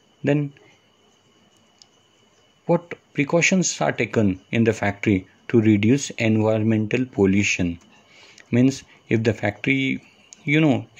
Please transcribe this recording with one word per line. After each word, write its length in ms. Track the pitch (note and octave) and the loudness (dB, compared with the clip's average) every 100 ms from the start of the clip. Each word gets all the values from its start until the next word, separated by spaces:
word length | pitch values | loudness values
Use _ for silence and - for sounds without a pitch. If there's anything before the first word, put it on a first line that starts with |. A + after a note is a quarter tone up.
| _ _ | _ _
Then 280 | C#3 D3 C#3+ - _ _ _ _ _ _ _ _ _ _ _ _ - _ _ _ _ _ _ _ - | -2 -2 -4 -10 _ _ _ _ _ _ _ _ _ _ _ _ -20 _ _ _ _ _ _ _ -2
what 300 | E3+ - - _ | -2 -2 -18 _
precautions 640 | - C#3+ E3+ D#3+ F#3+ D#3+ - | -4 -2 2 2 2 -2 -2
are 100 | D3 | -4
taken 480 | C3+ A#2 A#2 G#2 F#2 - | -2 -2 0 0 -2 -4
in 140 | A#2+ | 0
the 100 | A2+ | 0
factory 540 | G#2 G2+ G2+ - F#2+ - _ - | 0 -4 -4 0 0 -2 _ -2
to 120 | A#2+ | 0
reduce 480 | A2 G#2 G#2+ C#3+ - | 4 2 4 0 -2
environmental 920 | - A2+ A2 G#2+ A2 G#2+ A2 G#2+ A#2+ B2+ | -4 0 0 0 0 0 0 -2 -4 -4
pollution? 720 | - G2 G2 G2+ - F2+ E2+ - _ _ - - - - | 0 2 2 0 -2 -4 -6 -14 _ _ -20 -20 -20 -4
Means, 340 | A#2+ C3 C3+ - - - | 2 2 0 -14 -20 -4
if 140 | A2+ | 0
the 100 | A2+ G#2 | 0 -2
factory, 680 | G#2+ - - C3+ C3+ C3 - _ _ - | -4 -6 -2 -2 -2 -4 -10 _ _ -14
you 160 | - D3 | -2 2
know, 280 | D#3 A2+ A2 - | 2 0 -4 -6